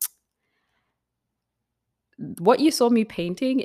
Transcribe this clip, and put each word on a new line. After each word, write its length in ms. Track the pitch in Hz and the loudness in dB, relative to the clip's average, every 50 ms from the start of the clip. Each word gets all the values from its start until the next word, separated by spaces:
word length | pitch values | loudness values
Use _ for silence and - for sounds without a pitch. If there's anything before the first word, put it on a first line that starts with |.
| - - _ _ _ _ _ _ _ _ _ _ _ _ _ _ _ _ _ _ _ _ _ _ _ _ _ _ _ _ _ _ _ _ _ _ _ _ _ _ _ _ _ - - - - - | -10 -10 _ _ _ _ _ _ _ _ _ _ _ _ _ _ _ _ _ _ _ _ _ _ _ _ _ _ _ _ _ _ _ _ _ _ _ _ _ _ _ _ _ -16 -14 -14 -10 -2
what 220 | 170 196 254 - | 2 2 4 4
you 100 | 277 320 | 4 2
saw 200 | - - 247 240 | 2 2 2 2
me 160 | 240 226 220 | 4 2 0
painting 560 | 220 - - 170 175 185 - 269 262 262 262 | -2 -4 -8 -6 -6 -4 -4 -2 -2 0 -2